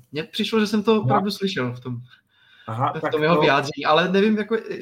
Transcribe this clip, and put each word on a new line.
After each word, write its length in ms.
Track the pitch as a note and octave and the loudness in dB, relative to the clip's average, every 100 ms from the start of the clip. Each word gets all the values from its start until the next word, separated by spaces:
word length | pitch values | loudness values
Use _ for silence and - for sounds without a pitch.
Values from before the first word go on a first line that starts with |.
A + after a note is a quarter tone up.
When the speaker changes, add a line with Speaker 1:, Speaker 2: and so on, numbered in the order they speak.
| - | -10
Speaker 1:
Mně 120 | C#3 | -10
přišlo, 360 | D#3 - G#3+ A3 | -8 -6 -2 0
že 80 | G#3 | 2
jsem 160 | G#3+ | 2
to 80 | G#3 | 2
Speaker 2:
Aha. 100 | A3 | 2
Speaker 1:
opravdu 300 | B2+ G3+ G3 | 2 0 0
slyšel 420 | G3+ G3 D#3+ B2+ | -2 -4 -2 -4
v 60 | A#2+ | -6
tom, 180 | B2+ A#2+ - - _ _ _ _ - | -10 -12 -12 -20 _ _ _ _ -10
Speaker 2:
Aha, 260 | A#2 C#3+ D#3+ | -4 -4 -2
Speaker 1:
v 40 | |
Speaker 2:
tak 100 | D#3 | -2
Speaker 1:
tom 120 | D#3 | 0
jeho 120 | D3+ E3 | 2 4
Speaker 2:
to 60 | |
Speaker 1:
vyjádření, 440 | D3+ C#3 C3+ D3+ C#3+ | 4 2 0 -4 2
ale 260 | D#3 F3+ | 2 4
nevím, 260 | F#3+ G#3 G#3+ | 2 4 2
jako, 180 | G#3 A3+ | 0 -4
vy 60 | G#3 F3+ | -4 -8